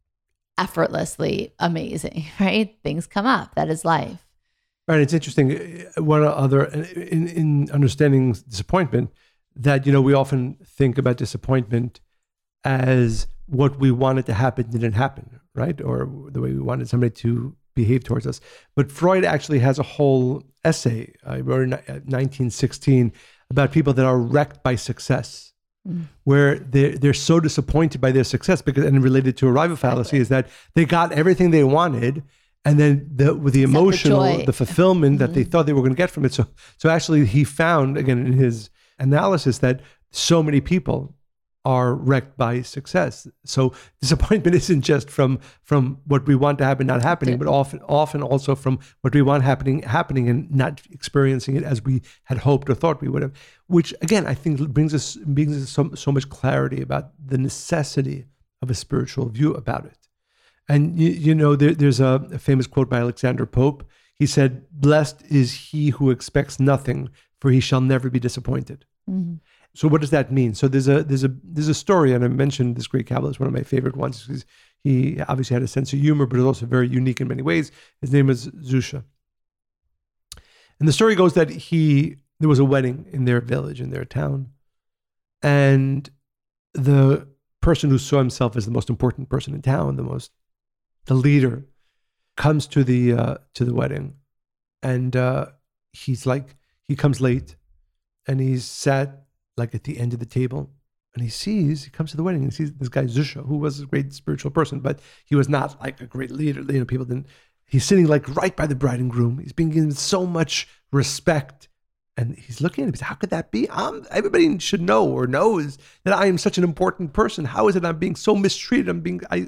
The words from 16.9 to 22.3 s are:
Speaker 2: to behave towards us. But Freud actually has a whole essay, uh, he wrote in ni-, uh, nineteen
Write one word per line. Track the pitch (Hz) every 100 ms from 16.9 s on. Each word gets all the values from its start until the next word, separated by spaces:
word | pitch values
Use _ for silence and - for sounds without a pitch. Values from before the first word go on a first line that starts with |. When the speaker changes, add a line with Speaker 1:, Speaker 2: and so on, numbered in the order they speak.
| 123 120
Speaker 2:
to | - 117 120 131 - _ -
behave | 110 127
towards | - 113 131
us. | - - - _ -
But | 139
Freud | - 175 190
actually | 185 147 - 143
has | 131 135
a |
whole | - - 143 131 127 147 - _ 165
essay, | 160 120 113 - _
uh, | 131 131
he |
wrote | 131 131
in | 131
ni-, | 127 -
uh, | 139 139
nineteen | 127 135